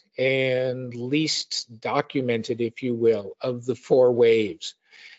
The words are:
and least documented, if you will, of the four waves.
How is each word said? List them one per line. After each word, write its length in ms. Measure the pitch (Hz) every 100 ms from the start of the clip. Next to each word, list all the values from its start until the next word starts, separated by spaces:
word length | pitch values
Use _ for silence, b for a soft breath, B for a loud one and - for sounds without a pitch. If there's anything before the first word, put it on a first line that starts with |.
| _ -
and 800 | 131 135 131 127 131 127 123
least 840 | 120 123 147 156 - - - - 110
documented, 800 | 113 135 - 139 123 117 110 117
if 220 | 117 -
you 120 | 127
will, 420 | 117 117 107 98 -
of 240 | 131 123 123
the 80 |
four 380 | 120 - 131 123
waves. 640 | 120 117 113 104 80 - - B B B